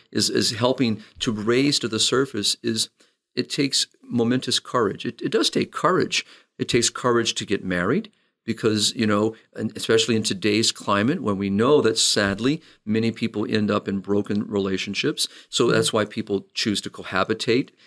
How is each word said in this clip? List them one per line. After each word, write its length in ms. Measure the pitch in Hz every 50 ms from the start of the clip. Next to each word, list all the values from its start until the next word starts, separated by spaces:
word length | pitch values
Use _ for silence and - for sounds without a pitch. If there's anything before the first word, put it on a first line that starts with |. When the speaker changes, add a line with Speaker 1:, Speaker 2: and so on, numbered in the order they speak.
| _ _
Speaker 1:
is, 180 | - 110 104 -
is 220 | 127 123 104 95
helping 500 | - 101 120 123 131 - 131 117 107 104 - - _ -
to 120 | - 127
raise 480 | 110 107 101 110 120 131 139 147 139 -
to 80 | -
the 120 | 113 110 107
surface 560 | - - 127 127 139 135 - 107 101 - - - -
is 260 | 117 113 110 - - _ _ _ _ _ _ _ _ _
it 140 | 127 - -
takes 380 | - - 143 135 - - - - _ _ -
momentous 520 | - - 120 113 113 123 131 - 127 120 -
courage. 460 | - - - 127 113 95 90 - -
It, 160 | 127 - -
it 100 | - 151
does 180 | - 226 320 -
take 220 | - - 107 -
courage. 540 | - - - 156 185 160 - - - - - - - - _ _ _
It 100 | - 123 -
takes 200 | - 120 113 -
courage 460 | - - - 123 120 117 113 - -
to 100 | - 104
get 180 | 90 101 - -
married 480 | 92 90 87 87 98 139 214 220 - _ _ _ _ _ _ _
because, 500 | 113 113 - - 110 110 104 104 - -
you 100 | - 110
know, 300 | 107 104 101 110 113 110 - _ _ _
and 200 | - 110 110 -
especially 400 | - - - 113 113 110 - 117
in 80 | 110 110
today's 480 | - 107 92 85 107 104 110 117 -
climate 500 | - - - - 101 101 104 123 160 190
when 160 | 127 110 98
we 120 | 95 101 98
know 320 | 98 101 113 135 147 143
that 160 | 110 110 110
sadly 640 | - - - - - 104 98 98 101 113 135 151 - - - - _ _
many 260 | 104 107 110 113 113
people 340 | 110 - 117 107 - 104 110 117
end 200 | 117 110 107 101
up 180 | 104 104 - 104
in 100 | 98 98
broken 480 | 92 98 101 101 101 - 104 104 -
relationships. 800 | - 107 101 98 98 95 92 - 101 98 - - 143 160 - - - - - - _
So 160 | - - 123
Speaker 2:
Mm-hmm. 80 | 120 123
Speaker 1:
that's 180 | 113 110 -
why 140 | - 110 104
people 400 | - - 113 110 - 101 95 - _ _
choose 260 | - - 117 101 98
to 80 | - 101
cohabitate, 840 | - - 90 - 101 92 95 - 110 110 - 127 113 131 - - _ _ _